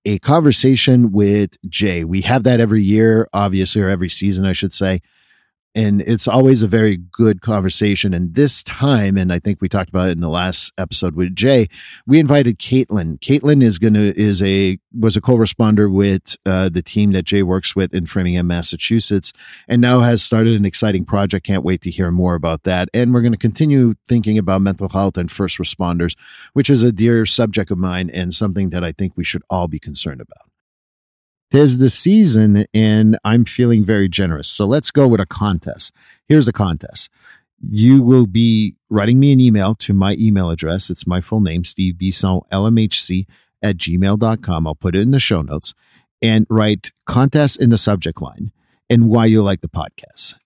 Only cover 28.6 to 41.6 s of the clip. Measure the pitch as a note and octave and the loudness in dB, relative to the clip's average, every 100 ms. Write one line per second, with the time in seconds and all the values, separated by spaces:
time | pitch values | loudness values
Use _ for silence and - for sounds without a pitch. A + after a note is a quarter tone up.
28.6 | F#2+ F2 F2 D#2 F#2+ - E2 F2 - F#2 | -4 -4 -6 -6 -8 -6 -8 -8 -6 -4
29.6 | F2 D#2 - C#2+ E2 C2+ A1 - _ _ | -4 -8 -12 -12 -12 -12 -16 -20 _ _
30.6 | _ _ _ _ _ _ _ _ _ C3+ | _ _ _ _ _ _ _ _ _ 4
31.6 | D3 B2 C3 - F3 G#3+ G3 A2 G#2+ G2+ | 4 4 2 2 2 4 4 4 4 4
32.6 | G#2+ G#2+ A2 G#2+ A2 A2 G#2+ A#2 A#2 - | 2 0 2 4 4 2 2 2 2 0
33.6 | B2 A2+ G2+ G#2+ G2 E2+ F#2 D#2 - - | 2 2 2 0 0 -2 -4 -4 -6 -4
34.6 | G2+ C#3 - - C#3 A2+ F#2+ - G#2 F2 | -2 -2 0 2 4 4 0 -4 -2 -4
35.6 | - - - - _ _ - D3+ A#2+ - | -6 -12 -12 -14 _ _ 0 2 2 0
36.6 | G2 D#2 - - - _ _ _ _ _ | -4 -4 -10 -14 -14 _ _ _ _ _
37.6 | - G#2+ A2+ C3+ A#2+ B2+ A2+ F#2 A#2 A2 | -8 2 6 6 6 4 4 2 2 2
38.6 | G#2+ - - G#2+ G#2 B2+ C#3+ C3+ B2+ G#2+ | -2 -6 -4 -2 2 4 4 4 4 4
39.6 | G2 A2 - G2 F#2+ G2 A2 G2 F2+ E2 | 0 -2 -2 0 0 0 0 0 -2 -4
40.6 | D#2 F2+ - F2+ - F2+ - A2 F#2+ E2 | -4 -6 -6 -8 -6 -6 -4 -4 -2 -4